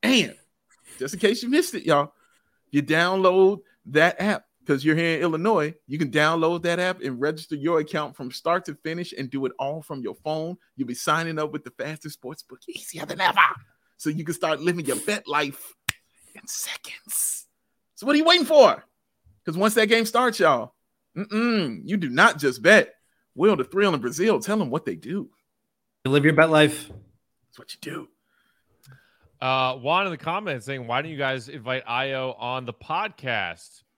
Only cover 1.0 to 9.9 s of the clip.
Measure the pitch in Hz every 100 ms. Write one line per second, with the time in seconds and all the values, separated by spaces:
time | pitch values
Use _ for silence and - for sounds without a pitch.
1 | 135 196 208 240 240 294 349 208 - 147
2 | 151 _ _ _ _ _ _ 143 143 156
3 | 175 190 185 185 190 202 - _ - 147
4 | 170 - 196 190 _ _ - 139 151 156
5 | 170 160 170 156 190 208 151 160 - 147
6 | 147 151 151 165 160 170 170 170 180 185
7 | 135 123 143 156 - 151 147 165 156 160
8 | 147 139 127 - 165 180 180 147 160 170
9 | 175 - 131 139 131 - 139 156 -